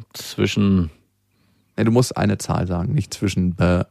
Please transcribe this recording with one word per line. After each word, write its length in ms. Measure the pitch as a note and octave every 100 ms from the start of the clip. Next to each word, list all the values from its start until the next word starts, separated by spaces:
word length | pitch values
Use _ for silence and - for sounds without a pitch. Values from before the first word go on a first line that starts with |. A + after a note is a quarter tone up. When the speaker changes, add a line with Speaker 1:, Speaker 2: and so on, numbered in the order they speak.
| -
Speaker 1:
zwischen 800 | - - - G2 - G2+ F#2+ E2 - _ _ _ _ _ _ _ -
Speaker 2:
Nee, 60 |
du 80 | A2
musst 240 | A#2 B2 -
eine 220 | G#2 G2+
Zahl 300 | - E2+ F2+
sagen, 260 | F2 F#2+
nicht 200 | D3+ G2
zwischen, 440 | - G2+ G2 F2+ E2+
äh, 240 | F2 F2+ -